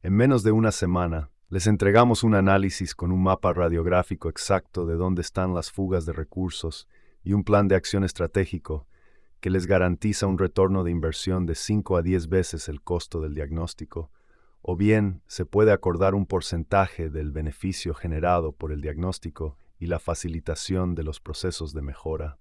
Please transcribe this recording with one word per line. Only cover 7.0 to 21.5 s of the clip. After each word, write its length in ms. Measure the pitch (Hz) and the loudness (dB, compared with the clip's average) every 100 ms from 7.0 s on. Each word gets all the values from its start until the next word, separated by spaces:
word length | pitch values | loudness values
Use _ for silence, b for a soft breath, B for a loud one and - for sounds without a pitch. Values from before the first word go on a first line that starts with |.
| - _ | -20 _
y 100 | 90 | 0
un 120 | 101 | 0
plan 240 | 95 104 98 | 4 4 4
de 80 | 95 | 2
acción 260 | - 101 | 2 -2
estratégico 840 | 95 - 85 101 95 90 - 76 - _ _ - _ - | -2 -2 -2 0 -2 -4 -8 -10 -10 _ _ -20 _ -8
que 120 | - | -2
les 180 | 95 87 | -2 2
garantiza 580 | 98 90 87 107 101 101 | 2 4 2 -2 0 0
un 100 | 90 | 0
retorno 460 | 92 - 95 95 | 0 2 2 2
de 80 | 87 | 0
inversión 560 | 85 80 78 - 92 87 | -2 -2 -4 -2 -2 -2
de 80 | |
cinco 420 | 80 - 107 - 90 | -4 0 -2 2 0
a 60 | |
diez 260 | 85 92 80 | 2 0 2
veces 400 | 95 87 80 - | 0 0 -6 -10
el 140 | 73 | -12
costo 380 | - 87 - 85 | -4 -4 -2 -6
del 140 | 78 | -6
diagnóstico, 760 | 73 73 80 85 - - 87 78 _ _ _ _ _ | -6 -6 -6 -6 -10 -12 -10 -12 _ _ _ _ _
o 140 | - 90 | -6 0
bien 460 | 104 107 104 92 _ | 4 4 2 -4 _
se 200 | - 92 | -8 -2
puede 260 | 101 107 | 4 6
acordar 420 | 101 92 85 95 | 4 2 2 2
un 120 | 98 95 | 2 -2
porcentaje 800 | 92 - 85 80 98 92 - 80 | -4 -4 -6 0 0 0 -4 -8
del 240 | 76 76 | -6 -6
beneficio 640 | 73 78 - 95 92 87 | -6 -8 -6 -6 -6 -8
generado 580 | 80 85 78 87 87 80 | -6 -6 -2 2 2 0
por 200 | - 78 | -6 -8
el 100 | 76 | -6
diagnóstico 720 | 76 73 90 - 85 - 78 - - _ | -6 -4 -4 -6 -10 -8 -10 -10 -20 _
y 80 | 85 | -6
la 120 | 82 | -4
facilitación 960 | - 82 87 80 - 78 - 95 90 | -4 -6 -6 -8 -6 -8 -4 -2 -2
de 80 | 82 | -4
los 160 | 78 76 | -6 -8
procesos 540 | - 80 92 | -12 -8 -6